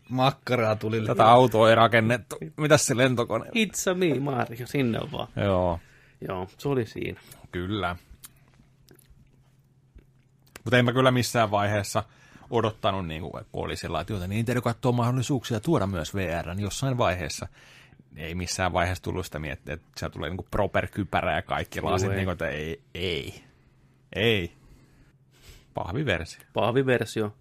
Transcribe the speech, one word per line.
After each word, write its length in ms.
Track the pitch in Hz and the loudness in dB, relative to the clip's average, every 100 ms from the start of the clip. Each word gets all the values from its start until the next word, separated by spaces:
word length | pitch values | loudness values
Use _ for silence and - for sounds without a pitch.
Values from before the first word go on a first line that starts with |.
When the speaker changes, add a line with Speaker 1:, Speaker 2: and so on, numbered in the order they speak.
| - | -6
Speaker 1:
makkaraa 680 | 127 131 - - 120 110 107 | 0 2 0 -2 0 2 0
tulille. 300 | 107 113 110 | -2 -2 0
Speaker 2:
Tätä 180 | 113 113 | 6 10
autoa 400 | 123 127 107 110 | 10 8 8 8
ei 60 | |
rakennettu. 600 | 110 113 117 110 120 - - 160 - | 8 8 6 4 0 -4 -12 -12 -4
Mitäs 300 | 151 151 - | 4 4 4
se 100 | 120 | 2
lentokone? 480 | 131 120 120 113 - | 2 2 0 -2 -2
Speaker 3:
It's 440 | 233 208 - 190 | -2 -2 -2 -2
a 40 | |
me, 260 | 180 180 127 | 0 0 0
Mario, 460 | 139 123 113 117 120 | -2 -2 -4 -6 -6
sinne 320 | 143 123 107 - | 0 0 0 -4
vaan. 160 | - 113 - | -8 -8 -2
Speaker 2:
Joo. 440 | 101 92 90 85 - - _ _ - | 2 2 2 -2 -6 -20 _ _ -8
Speaker 3:
Joo, 200 | 92 95 - | -8 -8 -8
se 100 | 143 | -2
oli 180 | 131 110 | -2 -2
siinä. 340 | - 87 90 - - - | -6 -10 -10 -16 -20 -10
Speaker 2:
Kyllä. 440 | 87 92 107 87 87 - - - _ _ _ _ _ _ - _ - - _ _ _ _ _ _ - - _ _ _ _ - | -6 -4 -2 -4 -6 -12 -20 -20 _ _ _ _ _ _ -20 _ -20 -20 _ _ _ _ _ _ -20 -20 _ _ _ _ -14
Mut 100 | 110 | 0
en 100 | 123 | 4
mä 80 | 123 | 4
kyllä 180 | 127 131 | 4 4
missään 400 | 127 117 120 107 | 4 2 0 2
vaiheessa 540 | 101 101 104 98 - - - - - - | 2 2 0 -2 -4 -6 -12 -20 -20 -4
odottanut, 560 | 113 107 - 107 95 87 | 0 0 0 -2 -2 -6
niinku, 240 | 80 76 - - | -8 -10 -12 -10
kun 120 | 90 | -8
oli 120 | 85 78 | -6 -6
sillä 160 | 82 | -6
lailla, 80 | 80 | -6
että 120 | 85 | -4
joo, 80 | 104 | -6
niin 100 | 90 | -4
Nintendo 320 | 107 117 123 | -2 -2 -2
katsoo 300 | 117 110 127 | -2 -2 0
mahdollisuuksia 680 | 120 117 127 120 131 - 113 | 2 0 0 0 -2 -2 -2
tuoda 260 | - 147 98 | 0 0 0
myös 280 | 90 76 | -2 -4
V 280 | 98 90 82 | -4 -4 -4
R:n 180 | 80 92 | -4 -6
jossain 380 | 101 - 135 123 | -6 -4 -4 0
vaiheessa, 500 | 101 90 71 - - - - - - - _ - | 0 0 -4 -8 -12 -16 -20 -20 -20 -20 _ -14
ei 180 | 80 | -10
missään 380 | 87 90 - 92 | -8 -6 -2 0
vaiheessa 300 | 87 87 90 | 0 0 -2
tullut 220 | 95 90 - | -6 -6 -6
sitä 120 | 73 | -8
miettiä, 360 | 76 78 - | -8 -10 -10
että 120 | 76 - - | -12 -12 -10
siellä 160 | - | -10
tulee 180 | - 76 | -8 -8
niinku 160 | 92 - | -8 -6
proper 380 | 104 95 95 98 | -4 -2 -2 -4
kypärä 460 | - 95 90 85 | -4 -2 -2 0
ja 80 | 80 | -2
kaikki 360 | - 71 87 92 | -2 -6 -4 -6
Speaker 3:
Juu, 120 | 80 | -2
Speaker 2:
lasit, 200 | 90 95 | 0 0
Speaker 3:
ei. 60 | 95 | 0
Speaker 2:
niinku, 140 | 92 | -2
että 180 | 85 80 | -2 -4
ei, 340 | 76 78 - _ | -4 -6 -10 _
ei, 500 | 85 92 76 - - - _ _ _ _ _ _ | -6 -4 -4 -6 -14 -20 _ _ _ _ _ _
ei. 400 | - 117 104 87 - - - _ _ - _ _ _ - - _ | -2 0 2 -2 -10 -20 -20 _ _ -20 _ _ _ -20 -20 _
Pahviversio. 640 | - 87 110 143 82 82 - - | -10 -6 -4 -2 -2 -4 -14 -8
Speaker 3:
Pahviversio. 840 | 113 104 127 131 117 110 113 104 - | -2 0 2 2 0 0 -4 -4 -6